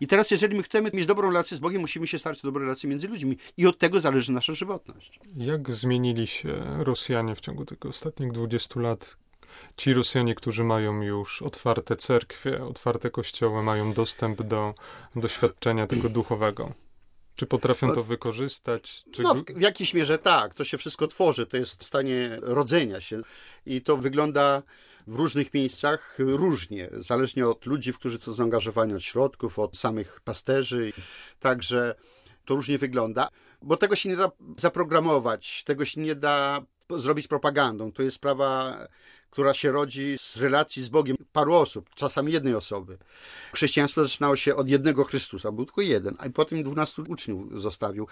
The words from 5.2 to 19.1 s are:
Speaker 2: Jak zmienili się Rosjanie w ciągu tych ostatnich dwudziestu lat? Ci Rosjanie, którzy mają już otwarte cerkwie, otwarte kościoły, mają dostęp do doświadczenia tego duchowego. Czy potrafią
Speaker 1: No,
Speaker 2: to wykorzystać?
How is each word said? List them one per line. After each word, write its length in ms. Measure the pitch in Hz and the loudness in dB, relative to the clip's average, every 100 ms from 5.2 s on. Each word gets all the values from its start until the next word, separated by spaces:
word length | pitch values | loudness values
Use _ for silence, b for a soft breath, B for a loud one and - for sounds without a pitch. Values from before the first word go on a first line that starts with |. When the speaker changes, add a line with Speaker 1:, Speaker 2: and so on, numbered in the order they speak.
| 202 160 | -16 -6
Speaker 2:
Jak 360 | 120 156 127 | -2 -2 -2
zmienili 540 | 113 123 123 123 117 113 | -2 2 4 2 0 -2
się 380 | - - - 135 147 | -4 -4 -6 -4 -2
Rosjanie 560 | 147 120 - 120 113 | 0 0 0 0 0
w 60 | 104 | -4
ciągu 240 | - 143 | -8 -10
tych 140 | 135 - - | -10 -10 -12
ostatnich 460 | - 156 - 127 | -8 -8 -6 -6
dwudziestu 480 | 117 117 117 - 123 | -4 -2 -2 -4 -4
lat? 360 | 117 113 - - _ _ B B B - | -2 -2 -6 -20 _ _ B B B -4
Ci 180 | 139 | 2
Rosjanie, 400 | 127 120 127 120 | 4 4 2 0
którzy 300 | 110 123 107 | 0 -4 0
mają 380 | 117 110 107 107 | 2 2 2 -2
już 400 | 104 101 101 - | -2 -4 -4 -8
otwarte 540 | - - 123 117 - 113 | -8 -4 0 0 0 -4
cerkwie, 680 | - 123 - - 135 135 | 2 2 2 -8 -6 -4
otwarte 460 | 127 127 123 117 123 | -6 -6 -2 -2 -2
kościoły, 520 | 120 117 - 117 110 | -4 -8 0 0 2
mają 300 | 110 107 107 | 0 0 0
dostęp 500 | 107 113 - 110 107 | 0 -2 0 -2 -2
do 320 | 107 107 104 107 B B B 123 | -2 -2 -2 -6 B B B -6
doświadczenia 720 | 113 - 120 - 120 113 104 | -4 2 0 2 0 0 0
tego 220 | 120 117 | 0 0
duchowego. 640 | 110 113 110 107 101 - - - - - - - | 0 -2 0 0 -2 -10 -12 -20 -20 -20 -20 -18
Czy 120 | - 127 | -8 -2
potrafią 400 | 127 123 123 139 | 0 2 2 2
Speaker 1:
No, 80 | |
Speaker 2:
to 100 | 147 | 0
wykorzystać? 1000 | 110 117 117 110 139 - - 113 - - - | -2 -4 -4 -4 -6 -6 -6 -6 -6 -18 -14